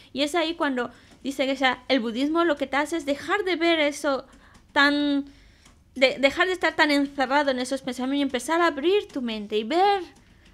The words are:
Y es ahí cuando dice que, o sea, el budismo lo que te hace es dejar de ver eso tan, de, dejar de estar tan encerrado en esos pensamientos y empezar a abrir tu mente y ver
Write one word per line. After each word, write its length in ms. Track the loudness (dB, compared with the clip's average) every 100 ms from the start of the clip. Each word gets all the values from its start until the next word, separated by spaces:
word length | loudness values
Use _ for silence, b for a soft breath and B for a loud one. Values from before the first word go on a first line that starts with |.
| B
Y 100 | -4
es 120 | -2
ahí 200 | 0 -2
cuando 360 | -2 -2 -2 -6 B B B
dice 240 | -8 -4 -2
que, 60 |
o 40 | 2
sea, 260 | 2 0 0
el 120 | 0
budismo 440 | 0 -2 0 2
lo 120 | 2 0
que 100 | -2
te 100 | -2
hace 200 | -2 -4
es 100 | -2
dejar 380 | -4 -2 -2
de 120 | 0 0
ver 220 | 2 2
eso 460 | 2 0 -2 -2 -4 b b b b
tan, 520 | 2 4 4 0 0 -4 B B B B B _
de, 240 | 0 2 4
dejar 280 | 0 2 0
de 60 |
estar 220 | 0 0 2
tan 140 | 2
encerrado 600 | 2 0 -2 0 2 0
en 80 | -2
esos 240 | -2 -6
pensamientos 360 | -6 -6 -2 -2
y 40 |
empezar 380 | -2 -2 -2 0
a 60 | 0
abrir 420 | 0 2 2 0
tu 140 | -6
mente 340 | -6 -6 -4 -4
y 60 |
ver 380 | 0 2 2 2 -4 -16 b b b